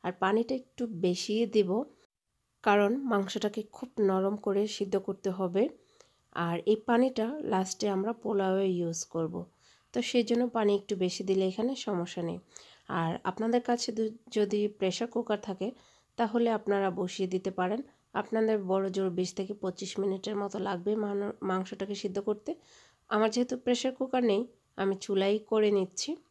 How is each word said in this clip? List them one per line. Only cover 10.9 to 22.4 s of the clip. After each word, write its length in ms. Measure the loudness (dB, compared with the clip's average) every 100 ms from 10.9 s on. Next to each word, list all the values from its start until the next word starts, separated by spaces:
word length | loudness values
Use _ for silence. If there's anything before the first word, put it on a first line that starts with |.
| 0
বেশি 280 | 0 -2
দিলে 240 | 0 2 2
এখানে 280 | 0 -2 -2
সমস্যা 480 | -2 -2 -2 -4
নেই। 160 | -4 -6 _ -20 -20 -20 -6
আর 320 | -2 0 -2
আপনাদের 380 | -6 -2 0 0
কাছে 300 | 2 -2 -2
দু-, 260 | -2 -4 -4 -6
যদি 400 | 0 2 2 0
প্রেশার 400 | 0 -2 0 -4
কুকার 320 | -4 -2 -4
থাকে 300 | -4 -6 -6 -8 -20 _ _ -4
তাহলে 340 | 0 2 2
আপনারা 400 | 0 0 2 2
বসিয়ে 360 | 0 -4 -2 -2
দিতে 240 | -2 -4
পারেন। 300 | -2 -2 -2 -6 _ _
আপনাদের 440 | -6 -2 0 2 0
বড় 300 | 2 0 0
জোর 200 | 0 -2
বিশ 240 | 0 -4
থেকে 200 | -4 -6
পঁচিশ 460 | -4 -6 -6 -8 -2
মিনিটের 360 | -2 -2 -4 -4
মতো 240 | -4 -4
লাগবে 360 | -4 -2 -2 0
মান-, 400 | 0 -2 -4 -4
মাংসটাকে 540 | -2 -2 -2 -8 -8 -6
সিদ্ধ 240 | -4 -4
করতে। 360 | -4 -4